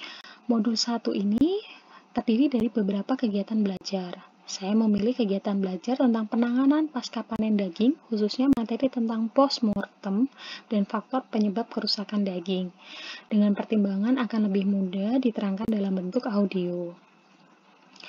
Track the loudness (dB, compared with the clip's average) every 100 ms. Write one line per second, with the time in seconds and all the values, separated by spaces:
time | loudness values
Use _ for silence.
0 | -16 -16 -20 -16 -2 0 2 0 -2 -2
1 | -2 -2 0 2 2 0 -6 -20 -20 -20
2 | _ -4 0 2 4 2 0 0 0 -2
3 | -2 0 0 0 0 0 0 -2 -6 -6
4 | -6 -12 -18 _ -14 -8 0 2 4 2
5 | 0 2 0 0 0 -2 -2 -4 -4 2
6 | 2 2 0 0 2 4 4 4 2 -4
7 | -6 -8 -6 -2 2 2 0 2 2 2
8 | -2 0 0 2 2 2 0 0 0 0
9 | -2 0 0 2 2 2 0 0 -6 _
10 | -2 0 0 -2 -16 -16 -2 0 0 -2
11 | -2 -4 -2 0 0 0 -4 -4 -2 -4
12 | -2 -2 -2 -2 -2 -2 -2 -8 -20 -18
13 | -16 -16 -2 2 4 2 0 0 2 0
14 | 0 0 0 0 2 2 2 0 -2 -2
15 | 0 2 0 0 -4 -2 -2 -2 0 -2
16 | -2 -4 -2 0 0 0 -2 -4 -6 -12
17 | _ _ _ _ _ _ _ _ _ -20